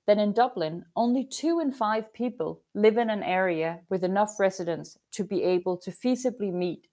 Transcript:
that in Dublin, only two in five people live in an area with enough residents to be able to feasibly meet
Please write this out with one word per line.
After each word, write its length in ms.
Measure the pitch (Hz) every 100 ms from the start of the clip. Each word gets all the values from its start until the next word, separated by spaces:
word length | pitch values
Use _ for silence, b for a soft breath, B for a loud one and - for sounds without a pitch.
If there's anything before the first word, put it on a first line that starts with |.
| -
that 120 | 208
in 160 | 208
Dublin, 500 | 208 247 226 156 170 - -
only 260 | 240 254
two 380 | 262 - 302 339
in 100 | 302
five 420 | 262 214 220 220
people 480 | - 240 247 160 160 _ 202
live 220 | 214 220
in 120 | 226
an 140 | 214
area 560 | - 185 185 160 165 170 -
with 140 | 190
enough 340 | 180 196 208 -
residents 600 | 196 190 170 156 151 - -
to 100 | -
be 200 | 190 190
able 340 | 180 180 180 180
to 120 | -
feasibly 640 | - 247 247 254 220 202
meet 360 | 175 180 - _